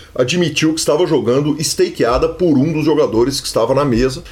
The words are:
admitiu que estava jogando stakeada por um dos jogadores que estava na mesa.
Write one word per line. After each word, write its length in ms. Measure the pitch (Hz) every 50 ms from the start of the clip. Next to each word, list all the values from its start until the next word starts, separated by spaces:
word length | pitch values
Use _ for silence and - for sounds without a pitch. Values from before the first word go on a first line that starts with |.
| - - -
admitiu 580 | - 127 131 160 180 175 151 143 - 156 160 156
que 80 | 160
estava 260 | - - 147 151 180
jogando 560 | 156 160 131 107 113 123 139 147 151 139 147 147
stakeada 680 | - - - 185 170 160 - 127 117 123 135 156 160
por 260 | 160 - 180 170 143
um 160 | 127 139 165 160
dos 140 | 156 147
jogadores 560 | 156 151 151 143 110 107 110 120 135 135 - -
que 40 |
estava 280 | - - 123 113 117 135
na 100 | 143 147
mesa. 380 | 139 117 113 127 131 131 175 - -